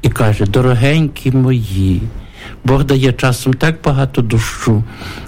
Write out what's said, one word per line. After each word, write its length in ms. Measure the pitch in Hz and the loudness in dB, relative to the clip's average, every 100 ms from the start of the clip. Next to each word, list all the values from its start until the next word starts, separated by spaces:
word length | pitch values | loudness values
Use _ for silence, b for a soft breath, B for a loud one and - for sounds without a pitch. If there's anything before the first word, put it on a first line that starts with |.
І 80 | - | 0
каже: 360 | - 113 107 | 0 0 2
Дорогенькі 840 | 101 127 127 120 139 160 151 - 135 | 0 2 2 2 4 2 0 -2 -2
мої, 680 | 131 127 127 104 95 95 90 110 - B B B B | 2 2 0 -2 0 0 0 -2 -10 B B B B
Бог 200 | 127 135 | 0 2
дає 300 | 139 135 131 | 2 2 2
часом 400 | 120 135 120 - | 2 0 0 0
так 220 | 131 156 165 | 0 0 0
багато 360 | - 135 135 - | 0 0 0 0
дощу, 640 | 110 110 113 - - 107 110 B B B | 0 0 -2 -4 0 0 0 B B B